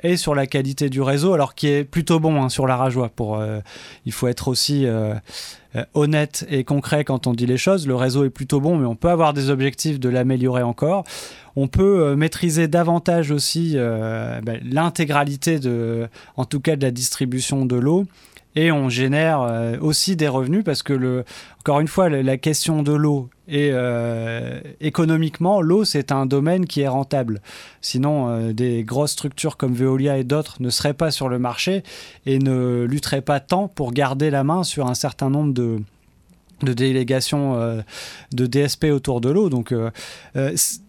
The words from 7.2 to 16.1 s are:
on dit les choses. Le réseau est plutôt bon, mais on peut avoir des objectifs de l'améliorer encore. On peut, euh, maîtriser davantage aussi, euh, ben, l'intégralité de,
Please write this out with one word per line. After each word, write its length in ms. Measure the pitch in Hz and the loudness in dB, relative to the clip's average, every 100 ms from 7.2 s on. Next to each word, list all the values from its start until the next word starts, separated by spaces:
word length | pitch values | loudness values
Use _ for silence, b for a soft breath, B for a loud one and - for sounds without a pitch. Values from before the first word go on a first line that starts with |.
| 127 | -2
on 80 | |
dit 120 | 120 123 | 0 0
les 120 | 127 | 2
choses. 300 | 185 190 143 | 2 2 2
Le 80 | 123 | 0
réseau 300 | 127 131 135 | 2 2 0
est 40 | |
plutôt 300 | - 135 143 | -2 -2 0
bon, 180 | 147 165 | 2 2
mais 80 | 123 | 0
on 100 | 113 | 0
peut 140 | 170 | 2
avoir 240 | 170 156 | 4 2
des 160 | 143 135 | 2 0
objectifs 500 | 135 139 - 156 143 | 2 0 0 -4 -2
de 100 | 127 | 0
l'améliorer 520 | 127 127 131 127 123 | 2 2 2 2 2
encore. 420 | 120 120 151 196 175 B B B B 139 | 0 0 0 0 -2 B B B B -2
On 140 | 135 | 0
peut, 340 | - 196 190 | 4 4 6
euh, 120 | 147 143 | 4 4
maîtriser 500 | 160 - 175 156 160 | 2 0 0 2 2
davantage 640 | 170 170 170 170 170 147 | 2 4 2 2 2 2
aussi, 420 | 147 - 165 170 143 | 0 0 -2 0 0
euh, 640 | 117 110 110 113 117 117 | 0 -2 -2 -4 -6 -6
ben, 180 | 113 113 120 | -6 -8 -4
l'intégralité 880 | 139 170 170 147 143 143 139 - 156 | 0 0 0 0 2 0 -2 0 0
de, 480 | 127 120 117 117 117 | 0 0 -2 -4 -6